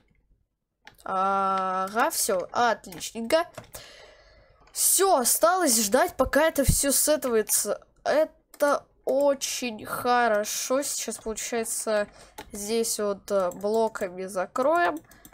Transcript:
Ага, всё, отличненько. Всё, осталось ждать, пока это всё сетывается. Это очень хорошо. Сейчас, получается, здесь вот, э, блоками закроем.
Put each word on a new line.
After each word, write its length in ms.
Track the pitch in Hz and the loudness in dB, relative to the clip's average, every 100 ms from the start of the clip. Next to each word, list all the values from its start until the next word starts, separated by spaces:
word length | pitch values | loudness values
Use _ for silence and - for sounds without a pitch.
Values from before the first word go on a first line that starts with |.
| _ _ _ _ _ _ _ _ - - | _ _ _ _ _ _ _ _ -20 -16
Ага, 1040 | - 185 196 196 190 190 190 185 190 214 302 | -4 -2 0 2 0 0 -2 -2 -2 0 0
всё, 380 | - - 185 - | 0 0 -2 -2
отличненько. 920 | - 240 208 202 165 - 226 226 320 349 - - - - - - - - - _ _ - | 0 0 0 -6 -12 -10 -8 0 0 0 -10 -18 -20 -20 -20 -20 -20 -20 -20 _ _ -12
Всё, 440 | - - - 381 302 | -2 2 4 4 4
осталось 640 | 240 - 320 370 302 226 | 2 4 4 4 2 2
ждать, 320 | 202 254 349 - | 2 2 2 0
пока 260 | - 269 185 | 0 2 2
это 160 | - | 2
всё 280 | 247 - 277 | 2 2 2
сетывается. 880 | - - 302 254 220 208 - 208 - - _ | 2 2 0 0 0 0 -2 -2 -6 -10 _
Это 800 | - 294 311 - _ - 285 277 - _ | -2 0 0 -4 _ -2 0 0 -4 _
очень 800 | - 262 285 269 - - 247 214 - | -2 2 2 0 -4 -4 -6 -8 -10
хорошо. 960 | - 247 240 233 208 214 - - 262 | -4 2 2 4 2 0 -4 -2 -2
Сейчас, 360 | 285 - - - | -2 -6 -6 -8
получается, 880 | 226 208 - 233 220 - 226 214 208 - - - - | -8 -8 -4 -4 -4 -4 -2 -2 -2 -10 -20 -20 -16
здесь 460 | 208 202 233 226 - | -10 -4 -2 0 -2
вот, 320 | 208 196 - | -2 -4 -2
э, 200 | 202 180 | 0 0
блоками 760 | 185 208 226 220 - 190 180 190 | -2 -2 0 0 -2 -6 -6 -8
закроем. 720 | 196 190 - 269 339 349 302 - - - | -6 -4 0 2 2 2 -2 -10 -20 -20